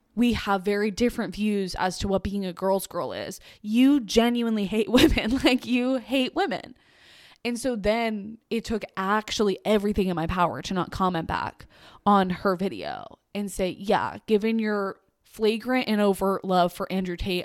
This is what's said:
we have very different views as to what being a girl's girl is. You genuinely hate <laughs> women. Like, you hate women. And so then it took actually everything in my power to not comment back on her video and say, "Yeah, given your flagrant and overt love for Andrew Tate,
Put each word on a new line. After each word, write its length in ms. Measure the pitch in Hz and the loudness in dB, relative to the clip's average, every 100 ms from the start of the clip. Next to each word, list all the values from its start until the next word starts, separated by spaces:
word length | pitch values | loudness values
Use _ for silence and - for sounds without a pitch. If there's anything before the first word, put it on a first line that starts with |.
| _ | _
we 200 | - 240 | 0 2
have 280 | 220 - 196 | 2 0 -2
very 280 | 185 202 214 | 0 0 0
different 440 | 180 240 240 196 | 0 0 0 -6
views 400 | 185 214 202 185 - | -2 -2 0 -2 -2
as 220 | 185 180 | -4 -2
to 80 | 196 | -2
what 160 | 190 | -2
being 200 | 208 202 | -2 -4
a 80 | 190 | -6
girl's 340 | 175 190 190 - | -4 0 0 -2
girl 280 | 175 131 | -6 -6
is. 260 | 92 - - - - | -6 -10 -12 -18 -16
You 380 | 208 226 262 285 | -2 4 6 4
genuinely 680 | 196 233 233 240 233 220 196 | 2 2 4 2 0 -2 -2
hate 240 | 220 - | -2 2
<laughs> 0 | |
women. 500 | 240 302 247 214 262 | 6 6 4 0 0
Like, 220 | 262 247 | 2 2
you 320 | - 247 247 262 | 0 0 0 -2
hate 380 | 220 269 254 | 0 -2 0
women. 400 | 320 370 185 - - _ _ - - - - | 0 -2 -2 -8 -20 _ _ -20 -20 -20 -10
And 160 | 240 240 | -6 -4
so 160 | 269 233 | -2 0
then 640 | 196 226 226 214 202 226 _ | 0 0 0 -4 -8 -14 _
it 140 | 233 | -6
took 180 | - 220 - - | -4 -6 -6 -6
actually 640 | 190 214 - - 208 190 | 0 0 -2 0 0 0
everything 440 | - 214 208 208 190 | 0 2 2 0 0
in 80 | 170 | 0
my 100 | 165 | -2
power 340 | 180 170 120 | 0 0 -2
to 120 | - | -4
not 160 | 185 - | -4 -4
comment 380 | - 185 175 165 | -2 0 0 -4
back 380 | - - - - - - - | -4 -6 -10 -20 -20 -20 -4
on 260 | - 202 185 | 4 4 4
her 260 | 180 202 175 | 0 0 0
video 640 | 190 101 73 53 - - _ - | -2 -4 -8 -10 -14 -20 _ -8
and 160 | 202 | -8
say, 240 | - 185 - | -4 -4 -4
"Yeah, 400 | 196 185 104 127 - | 0 2 2 -6 0
given 320 | 214 220 226 | 2 2 0
your 380 | 214 208 196 - _ _ | 0 -2 -4 -8 _ _
flagrant 640 | _ - 214 220 240 254 - | _ -2 0 0 0 0 2
and 140 | 208 | 2
overt 440 | 202 185 196 190 | 4 4 0 0
love 280 | 190 180 175 | 0 2 2
for 180 | - 196 | 0 -4
Andrew 260 | 185 185 175 | -4 -4 -4
Tate, 280 | 202 180 | -2 -2